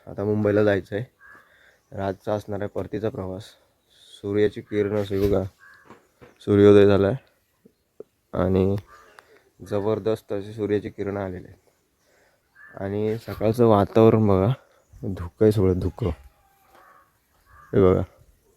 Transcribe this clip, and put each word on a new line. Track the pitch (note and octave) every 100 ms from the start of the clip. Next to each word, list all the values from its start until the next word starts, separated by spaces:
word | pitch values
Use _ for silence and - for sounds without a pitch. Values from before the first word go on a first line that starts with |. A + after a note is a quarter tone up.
| -
आता | F2+
मुंबईला | G2+ G#2+ G#2 G2+
जायचं | G#2+ G2 - G#2
आहे. | B2+ _ - - _ _ _ _ _ F#2+
रातचा | G2 F#2 -
असणार | G#2+ - G2+
आहे | G2+
परतीचा | G#2+ F2+ G#2+ G#2+
प्रवास. | G2 F#2 F#2 A2 _ _ _ _ _ _
सूर्याची | - G2+ G#2 G#2 A#2
किरणं | - G#2 G2+ G#2
अशी | G2 G2 G2+
बघा, | G2 F#2+ - - - _ - _ _ - _
सूर्योदय | - G2+ G2+ G2+ G2+
झाला | G2 G2
आहे | C3 - _ _ _ _ _ _ - - _ _ -
आणि | F#2 F#2+ F#2+ G2+ - - _ - _ _ _ _ F#2
जबरदस्त | G#2 G2+ G#2+ G2 A2+ -
अशी | G2+ G2+
सूर्याची | A2+ G2+ G#2 F#2+
किरणं | - G2 G2+
आलेली | F#2+ F2+
आहेत. | - - _ _ _ _ _ _ _ _ _ _ - -
आणि | F#2+ G#2 G#2+ A2+
सकाळचं | - G2+ G#2+ A2+ A#2
वातावरण | G2+ G2 A2+ A2+ A2 G#2+
बघा, | F#2+ G2 C3 _ _ _ -
धुकं | A#2+ F#2 E2+ -
आहे | A2
सगळं, | G#2 F#2+ F2+
धुकं. | F2+ - F#2+ E2 - _ _ _ _ _ - _ _ _ _ _ _ - -
हे | A#2 F#2
बघा, | F#2 F#2+ _ _ _ _